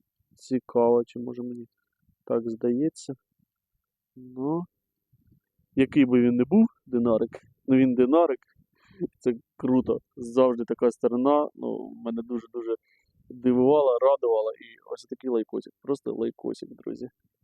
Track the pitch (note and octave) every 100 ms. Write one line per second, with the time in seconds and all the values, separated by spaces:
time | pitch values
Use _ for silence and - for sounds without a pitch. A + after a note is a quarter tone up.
0 | _ _ _ _ - B2+ - A#2+ A#2 A#2+
1 | A#2 B2 B2 B2 B2 A#2+ A#2 _ _ _
2 | _ _ - A#2+ A#2 A2+ A#2+ A#2+ D#3 -
3 | - C3+ _ _ _ _ _ _ _ _
4 | _ - B2+ B2+ C#3 E3 F3 _ _ _
5 | _ _ _ _ _ _ _ - C3 D3+
6 | B2+ B2 A#2+ A#2+ B2+ G3 A3+ _ _ B2
7 | A#2+ A2 A#2 - _ _ - C3 C3 B2
8 | B2 D#3+ E3 B2+ _ _ _ _ _ -
9 | - _ B2+ A#2 _ - C3+ B2+ A#2 -
10 | - - A#2+ A#2+ C3 A#2+ A2+ A#2 B2 -
11 | A#2+ A#2+ C3 D3 D3 - B2 A2 G#2+ A2+
12 | A#2 A#2 A#2 A#2+ - A#2+ A2+ A2+ _ _
13 | _ _ - B2+ B2 B2 B2+ D3+ C3+ A#2+
14 | C3 C#3 A#2+ A2 A2 - A#2 A#2 - A#2+
15 | - B2+ C3 A#2 G#2+ A2 - _ - C#3
16 | A#2+ A2+ A2+ - - A2+ - - - A#2
17 | B2 _ _ _